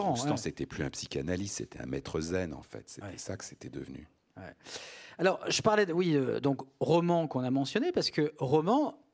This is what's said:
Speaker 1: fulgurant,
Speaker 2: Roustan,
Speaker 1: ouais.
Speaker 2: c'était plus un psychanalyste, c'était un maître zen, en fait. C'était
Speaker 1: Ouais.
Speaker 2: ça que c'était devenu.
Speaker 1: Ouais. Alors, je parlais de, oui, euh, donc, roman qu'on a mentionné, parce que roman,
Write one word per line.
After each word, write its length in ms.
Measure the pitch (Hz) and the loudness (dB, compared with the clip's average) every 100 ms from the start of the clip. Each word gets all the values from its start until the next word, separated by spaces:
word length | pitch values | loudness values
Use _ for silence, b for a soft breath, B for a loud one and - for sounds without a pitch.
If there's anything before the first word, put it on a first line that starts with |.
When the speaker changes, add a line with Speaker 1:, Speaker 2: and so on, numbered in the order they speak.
Speaker 1:
fulgurant, 100 | 202 | 2
Speaker 2:
Roustan, 200 | 127 135 | 0 0
Speaker 1:
ouais. 60 | 143 | 0
Speaker 2:
c'était 280 | 85 - 67 | -2 -6 -8
plus 180 | - | -4
un 60 | 71 | -4
psychanalyste, 680 | - - 69 71 90 104 - | -4 -6 -4 -2 -2 -2 -6
c'était 220 | - - | -10 -10
un 60 | 62 | -6
maître 340 | 67 - 80 | -6 -2 -4
zen, 340 | 80 92 90 | -2 -2 -2
en 100 | 67 | -6
fait. 200 | - - - | -12 -16 -14
C'était 180 | - 101 | -14 -12
Speaker 1:
Ouais. 100 | 90 | -10
Speaker 2:
ça 200 | - 95 | -8 -8
que 80 | - | -10
c'était 240 | - - | -14 -12
devenu. 380 | - 65 67 - _ _ - | -10 -10 -12 -14 _ _ -16
Speaker 1:
Ouais. 180 | 90 - B B B B B B | -16 -16 B B B B B B
Alors, 220 | 185 180 - | 2 2 -2
je 120 | - | 2
parlais 240 | 220 214 196 | 4 4 4
de, 80 | |
oui, 220 | 165 185 147 | 2 4 4
euh, 240 | 127 113 | 4 2
donc, 220 | 135 131 - _ | 2 0 -4 _
roman 480 | 127 170 170 170 156 | 4 4 6 2 2
qu'on 160 | 131 | 0
a 80 | 127 | 0
mentionné, 400 | 135 135 208 330 | 0 2 0 2
parce 180 | 349 - | 0 0
que 240 | - 151 - | 2 0 0
roman, 640 | 131 151 160 254 285 - _ | 2 4 4 4 2 -4 _